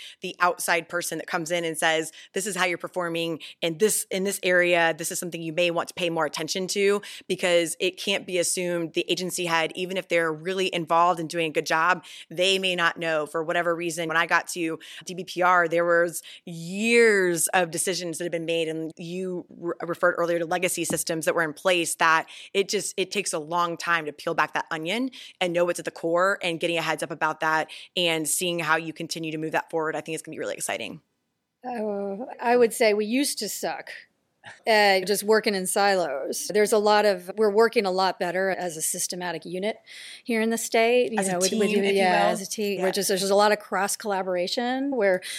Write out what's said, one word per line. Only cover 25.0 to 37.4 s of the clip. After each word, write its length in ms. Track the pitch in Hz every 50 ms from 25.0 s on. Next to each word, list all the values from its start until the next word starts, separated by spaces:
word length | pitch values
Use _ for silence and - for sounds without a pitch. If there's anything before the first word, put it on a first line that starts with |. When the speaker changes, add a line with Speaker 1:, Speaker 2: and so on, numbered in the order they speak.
| 262 254 - - - - - _
Speaker 1:
and 140 | 185 180 170
know 100 | 175 175
what's 160 | 175 175 -
at 60 | 156
the 60 | 165
core, 480 | - - - 165 170 175 185 196 202 - -
and 160 | 175 170 156
getting 180 | 180 170 170
a 40 | 160
heads 220 | 156 160 156 151 170
up 80 | 151
about 280 | 160 - 165 156 156 -
that 300 | 160 156 156 156 151 - - - - - _
and 320 | 190 175 165 160 160 156
seeing 320 | 151 - - 185 175 170 170
how 160 | 160 151 160
you 160 | 165 165 160
continue 400 | 156 - 165 160 - 170 165 160
to 60 | 156
move 160 | 156 156 160 160
that 160 | 156 - -
forward, 240 | 165 165 156 156 151
I 60 | 151
think 140 | 151 160 160
is 60 | 151
gonna 140 | - 160 147
be 40 | 120
really 160 | 127 101 -
exciting. 440 | - - - 101 - 113 101 175 151 _ _ _ _ _ _ _ _ _ _ _ _ -
Speaker 2:
Oh, 640 | 247 247 226 214 214 202 202 202 196 196 196 254 - - -
I 160 | - 233 247
would 160 | 247 240 220 -
say 220 | - 240 214 208
we 100 | 214 214
used 320 | 208 233 269 285 269 -
to 100 | - 220
suck 440 | 190 - - - 170 147 - - - - - - _ _ _ _ _ _ _ _ - - - _
at 400 | 226 220 214 208 202 190 190 185
just 160 | 185 202 190
working 320 | 202 208 220 214 208 226 202
in 140 | 185 185
silos. 840 | 180 - 208 202 202 196 185 170 147 131 135 143 - - - - -
There's 200 | 185 208 208 -
a 80 | 226 208
lot 260 | 208 208 208 208 208
of, 240 | 208 190 180 180 185 196
we're 140 | 214